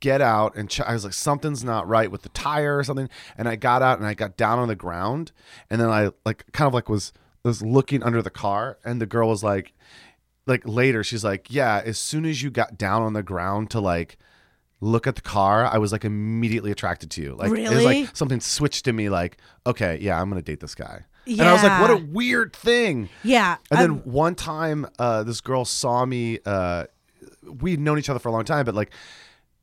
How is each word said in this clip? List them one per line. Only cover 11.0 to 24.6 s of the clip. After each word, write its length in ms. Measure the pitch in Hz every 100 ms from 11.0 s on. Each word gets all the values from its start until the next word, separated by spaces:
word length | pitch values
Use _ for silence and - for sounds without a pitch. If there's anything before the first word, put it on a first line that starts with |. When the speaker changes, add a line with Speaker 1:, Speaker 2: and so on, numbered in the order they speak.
Speaker 1:
she's 180 | 101 117
like, 240 | 104 98 -
"Yeah, 320 | 135 123 101
as 140 | 113 107
soon 260 | - 156
as 180 | 160 135
you 80 | 139
got 260 | 117 - 98
down 240 | 98 110
on 100 | 110
the 100 | 107
ground 480 | 95 90 92 104 107
to, 100 | 113
like, 360 | 98 85 82 - _ _ _ _ _ _
look 260 | 104 117 135
at 80 |
the 60 | -
car, 440 | - 101 98 107 123
I 100 | 110
was, 140 | 104
like, 120 | 104
immediately 680 | 107 104 107 113 117 120 104
attracted 380 | 101 90 87 78
to 100 | -
you." 120 | 69 64
Like, 160 | 214
it 80 | 220
was 240 | 220 226
like 100 | 240 277
Speaker 2:
Really? 120 | 262
Speaker 1:
something 260 | - 139 123
switched 480 | - - 147 - 131
in 80 | 113
me, 120 | 104
like, 260 | 92 87 - - _ 123
"Okay, 320 | 120 95 80
yeah, 200 | 98 85
I'm 80 | 95
gonna 120 | 92
date 180 | 80 76
this 140 | 78
guy." 300 | - - - - _ -
And 160 | 220
I 100 | 240
was 100 | 269
like, 180 | 202 185
"What 100 | 226
a 80 | 202
Speaker 2:
Yeah. 80 | 151
Speaker 1:
weird 420 | 190 247 240 202 -
thing." 520 | 226 240 220 127 98 -
Speaker 2:
Yeah, 340 | 220 247 185 170 -
Speaker 1:
And 80 | 208
then 120 | 262
Speaker 2:
um, 80 | 139
Speaker 1:
one 300 | 127 131 165
time, 520 | 175 165 156